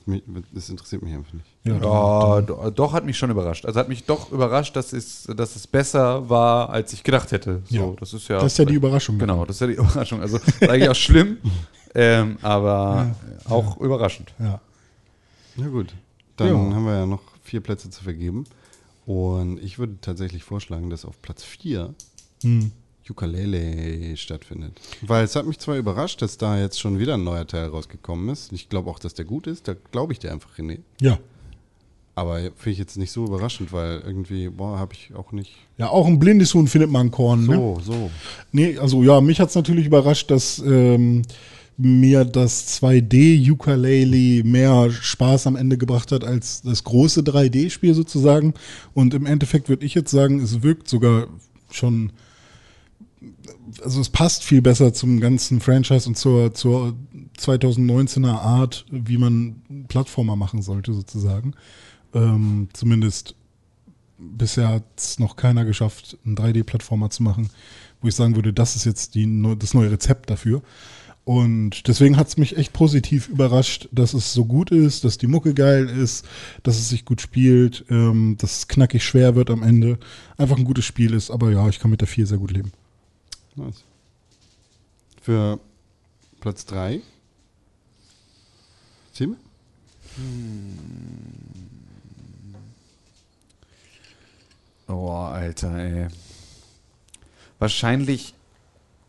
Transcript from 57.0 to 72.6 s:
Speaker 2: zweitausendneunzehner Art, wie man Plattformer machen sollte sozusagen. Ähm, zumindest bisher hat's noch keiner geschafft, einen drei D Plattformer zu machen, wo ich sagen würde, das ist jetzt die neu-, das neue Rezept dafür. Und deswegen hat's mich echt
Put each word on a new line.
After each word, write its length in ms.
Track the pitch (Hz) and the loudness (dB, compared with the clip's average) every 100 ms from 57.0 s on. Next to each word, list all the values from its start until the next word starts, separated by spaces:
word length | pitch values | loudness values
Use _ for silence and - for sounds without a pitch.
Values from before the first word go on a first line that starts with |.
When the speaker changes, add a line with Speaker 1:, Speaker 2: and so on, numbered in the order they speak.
| 135 - - - | -14 -20 -20 -8
Speaker 2:
zweitausendneunzehner 1040 | - 131 127 117 123 123 135 139 127 113 | -2 0 2 2 2 2 2 0 0 0
Art, 440 | 110 123 131 - - | 0 2 0 -4 -12
wie 260 | 135 113 120 | -8 -2 0
man 440 | 123 117 117 110 - 139 127 | 2 2 -2 -10 -18 -18 -6
Plattformer 480 | 139 135 - 113 104 | -4 -4 -4 -2 -2
machen 260 | 98 110 | -4 -6
sollte 300 | 98 98 98 | -6 -6 -6
sozusagen. 600 | 104 95 107 101 98 127 - _ - - _ _ | -8 -8 -4 -4 -4 -6 -12 _ -20 -20 _ _
Ähm, 540 | 120 113 110 107 104 98 | 0 2 2 0 -2 -4
zumindest 600 | - 117 113 110 - - - _ _ _ _ _ _ _ _ | -4 0 0 0 -4 -12 -20 _ _ _ _ _ _ _ _
bisher 500 | 82 110 113 - 113 | -18 -6 -4 0 0
hat's 500 | 110 - - - - | -2 -6 -12 -10 -4
noch 200 | 113 - | -4 0
keiner 260 | 127 120 | 2 2
geschafft, 540 | 113 107 110 - - - 110 | 0 -2 -2 -4 -16 -12 -6
einen 100 | 104 | -2
drei 160 | 113 | 0
D 120 | 113 | 0
Plattformer 460 | 113 117 - 110 107 | -2 -6 -4 -4 -2
zu 140 | - | -2
machen, 260 | 113 98 107 - - - - _ | 0 0 -4 -8 -20 -20 -20 _
wo 80 | 117 | -4
ich 60 | 98 | 0
sagen 200 | 117 110 | 2 2
würde, 160 | 107 | 0
das 240 | 101 117 107 | 0 -2 0
ist 80 | 117 | -4
jetzt 300 | 104 - 110 | -4 -4 -2
die 120 | 110 | 0
neu-, 280 | 107 110 110 | 0 0 -2
das 180 | 104 | 0
neue 180 | 127 107 | 2 2
Rezept 380 | 104 - 131 - | 2 0 -2 -2
dafür. 320 | 107 113 135 - - - - - _ - | -4 -2 -4 -6 -20 -20 -20 -20 _ -2
Und 640 | 123 120 113 107 - - | 2 2 2 -2 -4 -2
deswegen 300 | 117 139 143 | 4 6 6
hat's 200 | 147 - | 2 0
mich 200 | 139 | 0
echt 160 | 165 | 0